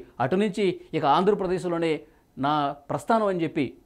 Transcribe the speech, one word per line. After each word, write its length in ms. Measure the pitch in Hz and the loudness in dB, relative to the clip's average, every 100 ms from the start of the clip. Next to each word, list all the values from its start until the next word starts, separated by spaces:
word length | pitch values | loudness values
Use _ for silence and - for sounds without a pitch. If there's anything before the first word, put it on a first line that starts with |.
| - - | -4 -4
అటు 120 | 127 190 | 0 0
నుంచి 240 | 214 220 190 175 - 156 | 0 0 -2 -2 -6 0
ఇక 60 | 147 156 | 2 4
ఆంధ్రప్రదేశ్లోనే 720 | 190 196 185 180 175 170 165 151 - _ _ - 139 | 4 2 0 -2 -2 -2 0 -2 -6 _ _ -4 0
నా 60 | 151 143 143 - | 0 0 -4 -6
ప్రస్థానం 380 | 139 - 226 208 | -6 0 2 2
అని 100 | 180 | 0
చెప్పి 220 | 160 160 123 - | -2 -2 -4 -6